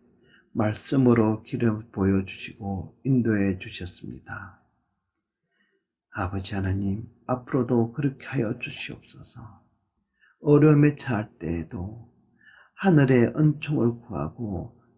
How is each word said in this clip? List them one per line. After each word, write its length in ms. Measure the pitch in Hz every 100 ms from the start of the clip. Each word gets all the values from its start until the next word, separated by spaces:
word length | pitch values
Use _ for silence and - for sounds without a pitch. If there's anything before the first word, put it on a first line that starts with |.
| _ _ _ _ _
말씀으로 880 | - 107 104 - 135 127 117 110 107
길을 460 | - 131 117 107 -
보여주시고 1080 | - 95 98 95 - - - 98 95 82 -
인도해 540 | 135 131 113 107 98 95
주셨습니다. 1000 | - - 90 - - 64 - 98 95 - _ _ _ _ _ _ _ _ _ _ _ _ _ _ _
아버지 440 | 113 92 98 95
하나님, 540 | 101 95 95 98 101 117 _ -
앞으로도 680 | 123 - 139 123 123 117
그렇게 340 | - 143 - -
하여 320 | 135 107 120
주시옵소서. 1040 | 143 - - - - - - - - - _ _ _ _ _ _ _ _
어려움에 560 | 151 147 151 147 147 143
처할 340 | - 107 110 -
때에도 760 | 80 85 80 78 92 117 - _ _ _ - - _
하늘의 600 | - 196 156 131 127 117 -
은총을 640 | 151 147 - 147 117 120
구하고 800 | - 87 76 - 113 90 - - _